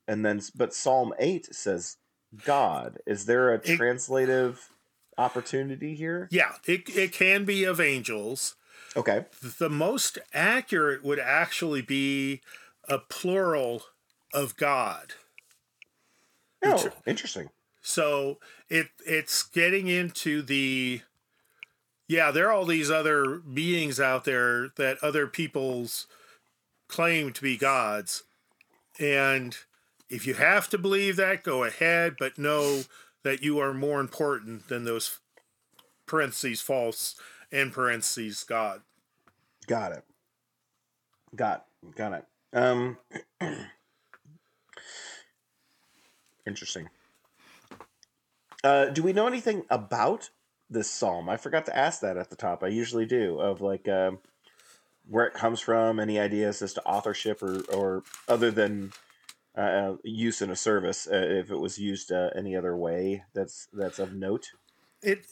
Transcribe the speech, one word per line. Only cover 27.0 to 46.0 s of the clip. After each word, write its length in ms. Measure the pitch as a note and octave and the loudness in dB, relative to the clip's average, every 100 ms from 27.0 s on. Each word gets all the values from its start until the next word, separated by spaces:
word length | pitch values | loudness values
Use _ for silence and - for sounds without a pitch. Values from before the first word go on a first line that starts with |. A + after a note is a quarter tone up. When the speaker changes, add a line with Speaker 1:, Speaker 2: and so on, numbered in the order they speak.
| E3+ E3 C#3+ | 2 2 -2
Speaker 2:
to 80 | A#2+ | -4
be 140 | C3+ A#2+ | -2 2
gods. 680 | C#3 C3+ A2 G#2 F#2+ - - _ _ _ _ _ _ - | 2 4 2 -2 -4 -8 -10 _ _ _ _ _ _ -4
And 580 | D3 C#3 C3+ C3+ B2 - - _ _ _ _ | 0 4 4 2 -2 -12 -18 _ _ _ _
if 180 | B2 A2 | -6 -4
you 80 | |
have 340 | B2 D3+ G3 - | 2 4 4 2
to 80 | G#3 | -2
believe 380 | F#3+ G3 G3 F3+ | 0 2 2 2
that, 280 | F#3+ F#3+ | 0 0
go 200 | - C3 | -2 0
ahead, 520 | A#2 - E3 E3+ E3+ C#3 | 0 2 4 4 2 0
but 200 | C3+ - | -6 -2
know 440 | C#3+ D3+ C#3+ C#3 C3 - - _ | 0 2 2 0 -4 -16 -20 _
that 200 | C#3 C3+ | -4 -2
you 160 | D3 D3 | 0 2
are 140 | C#3 | 0
more 260 | C3 C#3+ D3 | 0 0 0
important 680 | C3 - D3+ B2+ A2 A2+ - | -2 -2 0 0 -6 -14 -8
than 160 | B2 | -6
those 360 | A#2+ A#2 - - _ _ _ _ _ _ _ _ - | -4 -4 -4 -8 _ _ _ _ _ _ _ _ -4
parentheses 540 | D#3+ C#3 - C3+ A2+ | 0 0 -2 -4 -4
false 520 | - C3+ A#2 A2 - - - - - | -2 0 0 -2 -8 -8 -20 -20 -6
and 200 | C#3 C3+ | -2 -2
parentheses 720 | B2+ B2 A#2 A2 - A2 G2+ | 0 0 0 -2 -4 -6 -8
God. 380 | - A#2 G#2+ G2 _ _ _ _ _ _ _ _ - | -4 -2 -2 -4 _ _ _ _ _ _ _ _ -4
Speaker 1:
Got 240 | A#2 G2 | -2 -2
it. 120 | E2 _ _ _ _ _ _ _ _ _ _ _ _ _ G#2+ | -8 _ _ _ _ _ _ _ _ _ _ _ _ _ -4
Got, 300 | A2 - - _ F2 | -2 -2 -8 _ -18
got 180 | D#2 G#2+ | -8 -6
it. 100 | F2 - _ _ | -6 -12 _ _
Um, 460 | B2 B2+ B2 B2 A#2 _ - - _ | 2 2 2 -2 -8 _ -14 -14 _
<clears throat> 260 | E3+ C#3+ - _ _ _ _ - _ D#3 _ _ _ - - - - - - _ _ _ _ _ _ _ | -8 -6 -12 _ _ _ _ -20 _ -20 _ _ _ -20 -20 -18 -18 -20 -20 _ _ _ _ _ _ _